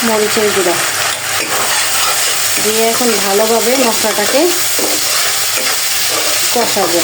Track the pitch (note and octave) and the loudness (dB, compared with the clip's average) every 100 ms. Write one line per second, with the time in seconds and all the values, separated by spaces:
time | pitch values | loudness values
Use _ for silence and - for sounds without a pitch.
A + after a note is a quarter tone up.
0 | A#3 A3 G#3 A3+ G#3+ G3 F3+ F3 - - | 0 0 0 2 2 2 0 0 -2 -2
1 | - - - - - - - - - - | -4 -4 -4 -4 -2 -2 0 0 0 0
2 | - - - - - - G#3 A3 A3+ A3+ | 0 0 0 -2 -2 0 0 2 2 2
3 | B3 G#3 G3 G3 A3 A3+ G#3+ C4 B3 A3 | 2 2 2 2 2 2 2 2 2 2
4 | A3 G3+ G3+ C4 F4 E4+ - - - - | 0 0 0 2 2 2 -2 -2 -2 -2
5 | - - - - - - - - - - | -2 -2 -2 -2 -2 -2 -2 -2 -2 -2
6 | - - - - - A#3+ G#3+ G#3+ F3+ E3+ | -2 0 0 0 0 0 0 0 0 2